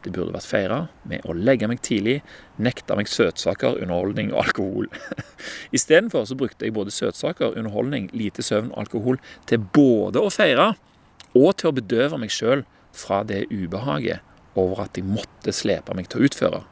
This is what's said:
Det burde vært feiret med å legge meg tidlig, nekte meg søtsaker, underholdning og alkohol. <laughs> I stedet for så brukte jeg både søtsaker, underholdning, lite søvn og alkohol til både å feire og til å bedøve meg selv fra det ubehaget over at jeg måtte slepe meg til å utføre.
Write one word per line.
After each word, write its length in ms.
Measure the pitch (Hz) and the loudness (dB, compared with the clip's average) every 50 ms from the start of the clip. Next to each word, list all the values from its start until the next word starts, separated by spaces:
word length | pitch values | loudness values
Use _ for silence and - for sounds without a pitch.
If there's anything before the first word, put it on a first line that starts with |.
| - | -10
Det 60 | - 92 | -8 -6
burde 220 | 95 85 87 82 | -6 -6 -6 -6
vært 100 | 82 - | -8 -8
feiret 600 | - - 104 98 - 113 135 - 156 - - - - | -2 0 0 0 0 -2 -4 -4 -8 -12 -16 -12 -10
med 140 | - - - | -10 -8 -6
å 80 | - 80 | -6 -6
legge 320 | 85 95 123 135 117 110 | -2 2 2 2 2 2
meg 140 | 107 120 123 | -2 -4 -4
tidlig, 380 | - - 123 101 101 110 131 143 - - - - - - _ - | -4 -2 -2 0 2 0 -2 -2 -4 -12 -20 -20 -20 -20 _ -2
nekte 320 | 104 123 - - - - - | -2 -2 -2 -4 -4 -4 -2
meg 120 | 98 104 - | -2 -2 -4
søtsaker, 680 | - - 117 87 - - - - 95 - - 127 120 - | 2 2 2 2 2 -2 -2 -2 -2 0 0 0 0 0
underholdning 480 | 95 90 87 87 90 101 101 107 107 104 - | -2 -2 -2 0 0 0 -2 -2 -4 -2 0
og 80 | - - | 0 0
alkohol. 460 | - - - 98 95 98 101 104 - - - - - - - - - - | 0 0 -2 -2 -2 -2 -4 -4 -6 -8 -14 -12 -12 -10 -12 -12 -14 -16
<laughs> 420 | - - - - - - - - | -16 -14 -14 -12 -14 -12 -2 0
I 60 | 127 | 0
stedet 300 | - - 156 170 214 233 - | 4 6 6 6 6 4 0
for 160 | 151 110 104 | -2 -2 -2
så 80 | 131 | -2
brukte 300 | 131 139 113 - _ 107 | -4 -4 -4 -4 _ -6
jeg 80 | 110 110 | -4 -2
både 180 | 107 98 101 - | -2 -4 -4 -4
søtsaker, 640 | - 117 110 - - - 151 180 - 147 117 - | -2 -2 -2 -2 -2 -4 -4 -2 0 -2 -2 -2
underholdning, 540 | 113 113 107 101 104 117 131 147 131 98 - - | -4 -6 -4 -2 -2 -2 -2 -2 -4 -6 -6 -6
lite 320 | 120 110 101 - - - | -4 -4 -4 -4 -4 -2
søvn 240 | - 113 104 110 131 - | 0 0 0 0 -2 -6
og 80 | - 107 | -8 -8
alkohol 340 | - - 110 107 123 131 131 - - - - - - | -4 -4 -2 0 0 0 -2 -4 -16 -20 -18 -2 0
til 160 | 117 117 107 92 - | 0 0 0 4 6
både 480 | 151 143 131 120 107 101 98 92 131 | 6 8 8 6 4 2 0 0 0
å 80 | 208 202 | 0 0
feire 460 | - - 214 165 127 120 165 214 220 - _ _ _ _ _ _ _ _ - _ _ | 2 2 2 4 6 4 4 2 2 -2 _ _ _ _ _ _ _ _ -20 _ _
og 160 | 123 135 175 196 | 6 6 6 6
til 140 | - - 165 | 4 0 0
å 40 | 143 131 | 0 0
bedøve 420 | 110 90 117 113 131 147 165 147 | -2 0 2 2 2 2 0 -4
meg 120 | 113 104 - | -6 -6 -6
selv 360 | - - 113 131 143 196 _ _ _ _ _ _ | -2 2 2 2 2 0 _ _ _ _ _ _
fra 280 | - - - 95 98 104 | -16 -4 0 0 0 0
det 220 | 107 104 98 - - | 0 -2 -4 -4 -4
ubehaget 720 | - 101 92 82 87 98 120 139 147 147 123 90 82 - - _ - - _ _ _ | -4 -6 -4 -4 -4 -4 -4 -2 -2 -2 -2 -4 -4 -6 -8 _ -20 -20 _ _ _
over 300 | 98 92 90 92 - 104 | 0 2 2 0 -4 -6
at 100 | - - | -6 -6
jeg 140 | 92 92 95 | -6 -4 -2
måtte 460 | 101 - - - _ _ - - 98 | -2 -4 -4 -8 _ _ -6 -4 -2
slepe 420 | - - 107 95 82 - - 95 | -2 0 0 0 0 -2 -6 -8
meg 140 | 92 90 - | -8 -8 -8
til 100 | - - | 0 2
å 80 | 120 143 | 2 2
utføre. 320 | - - - - - - - - | 2 2 0 0 0 -2 -10 -12